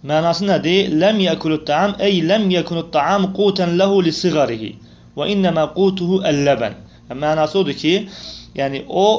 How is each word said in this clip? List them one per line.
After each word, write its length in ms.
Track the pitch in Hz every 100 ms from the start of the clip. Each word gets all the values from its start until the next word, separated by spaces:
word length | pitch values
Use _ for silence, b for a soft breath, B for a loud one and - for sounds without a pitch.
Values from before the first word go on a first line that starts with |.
Mənası 420 | 143 156 170 170 202
nədir? 460 | 170 151 185 190 151
"Ləm 180 | 185 220
yəkulut 480 | 185 160 160 156 156
taam", 300 | 147 202 185
ey 240 | 196 185
ləm 260 | 160 214 196
yəkunut 400 | 180 156 170 170
taam 400 | 156 143 196 190
quten 420 | 190 202 190 175 170
lehu 220 | 196 196
li 100 | 175
siğarihi. 600 | 151 180 151 131 113 110 - B B B -
Və 100 | 147
innəmə 300 | 208 185 160 147
qutuhu 480 | - 196 185 175 190 185
əlləbən. 440 | 143 143 131 110 - B B -
Yəni, 120 | 127
mənası 380 | 147 156 151 196
odur 160 | 165
ki, 200 | 135 151 190 208 B B B B -
yəni 280 | 139 135 139
o 180 | 175 202